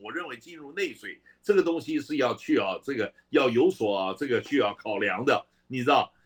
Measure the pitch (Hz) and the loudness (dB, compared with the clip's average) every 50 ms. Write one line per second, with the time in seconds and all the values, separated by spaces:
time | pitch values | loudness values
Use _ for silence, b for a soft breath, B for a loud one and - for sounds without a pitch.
0 | 101 107 131 170 175 147 127 117 117 160 170 156 147 139 156 196 196 151 110 - | -14 -10 -10 -10 -8 -10 -12 -14 -16 -20 -20 -20 -18 -12 -6 -6 -6 -6 -6 -10
1 | - 98 - _ b b b b - - 202 180 175 170 165 160 123 147 160 147 | -16 -16 -16 _ b b b b 0 2 4 4 4 2 0 -2 -2 -4 -4 -4
2 | 139 - 151 139 127 120 110 - - - 156 113 101 95 92 - - - 139 113 | -4 -4 -2 0 0 0 0 -2 -2 0 2 2 2 0 -4 -6 -6 -8 -4 -4
3 | 104 - b b b b 135 147 135 127 113 123 147 190 185 - 113 104 101 98 | -6 -6 b b b b 2 2 4 4 4 4 4 4 4 2 -2 0 0 0
4 | 95 95 95 - 147 135 117 107 104 - 143 135 107 101 104 - - 107 107 - | -2 -4 -4 -6 -2 0 -2 -2 -2 0 0 0 0 0 -2 -6 -8 -6 -4 -2
5 | 107 98 92 95 123 139 120 - - _ _ _ _ - 127 131 120 131 180 - | -2 -2 -2 -2 0 0 0 0 -2 _ _ _ _ -10 -6 -2 2 2 4 2
6 | - - _ _ _ | 2 -2 _ _ _